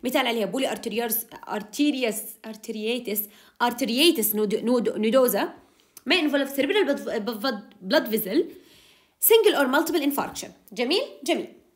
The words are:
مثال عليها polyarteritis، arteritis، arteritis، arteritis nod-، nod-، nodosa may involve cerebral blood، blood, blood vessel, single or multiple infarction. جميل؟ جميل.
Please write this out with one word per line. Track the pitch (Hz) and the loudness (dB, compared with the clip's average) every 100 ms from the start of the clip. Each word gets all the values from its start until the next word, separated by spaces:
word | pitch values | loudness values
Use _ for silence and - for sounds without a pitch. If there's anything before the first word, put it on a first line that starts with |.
مثال | 247 254 254 | -2 0 0
عليها | 233 196 | -2 -2
polyarteritis، | 196 262 - 233 214 233 226 - - - | -2 -4 -4 -6 -4 -4 -4 -8 -16 -10
arteritis، | 214 208 - 294 262 240 214 - - 226 | -10 -10 0 0 2 -2 -4 -10 -14 -16
arteritis، | 214 - 226 214 247 240 208 - - - _ | -14 -10 -8 -4 -4 -4 -6 -6 -10 -20 _
arteritis | 240 240 269 233 339 320 214 | -2 0 -2 4 4 4 0
nod-، | 208 214 208 | 0 0 0
nod-، | 220 247 208 - | 2 2 0 0
nodosa | 220 254 247 202 320 - _ _ _ - - | 2 4 4 2 -2 -6 _ _ _ -16 0
may | 359 | 2
involve | 302 277 277 - | 2 0 -2 -2
cerebral | 277 392 330 | 0 2 2
blood، | 285 - 196 202 220 | 0 -2 -6 -4 -4
blood, | 269 220 - - 190 | -4 -6 -10 -16 0
blood | 277 233 | 0 2
vessel, | 214 180 233 - - - - _ _ _ _ | -2 0 0 0 -6 -20 -20 _ _ _ _
single | - 453 415 330 | 6 6 6 4
or | 269 | 4
multiple | 277 320 320 | 2 2 0
infarction. | 285 277 180 - - - - | 0 -2 -4 -6 -14 -16 -18
جميل؟ | 196 247 370 554 - | -4 0 0 -2 -8
جميل. | - 294 - - _ | -2 -2 -2 -12 _